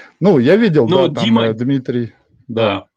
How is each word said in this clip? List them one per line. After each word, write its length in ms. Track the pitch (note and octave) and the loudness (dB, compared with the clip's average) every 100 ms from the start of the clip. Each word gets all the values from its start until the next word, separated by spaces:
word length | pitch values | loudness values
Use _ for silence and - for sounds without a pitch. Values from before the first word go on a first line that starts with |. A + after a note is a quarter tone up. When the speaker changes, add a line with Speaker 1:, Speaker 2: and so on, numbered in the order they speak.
| - _ | -20 _
Speaker 1:
Ну, 180 | F#3 D3+ | 2 2
я 180 | B2 G3+ | 2 2
видел, 300 | A3+ D3+ A#2+ | 2 2 2
Speaker 2:
Ну, 200 | G3 - | 2 0
Speaker 1:
да, 0 | |
там, 160 | C3+ | -2
Speaker 2:
Дима 220 | - A2+ A2+ | 0 0 0
Speaker 1:
э, 60 | |
Дмитрий, 580 | A2 B2 C#3 C3 B2 A2 - _ _ - | -4 -4 -4 -4 -6 -8 -12 _ _ -10
да. 160 | A2 | -2
Speaker 2:
Да, 220 | A2 F#2+ - | -2 -4 -10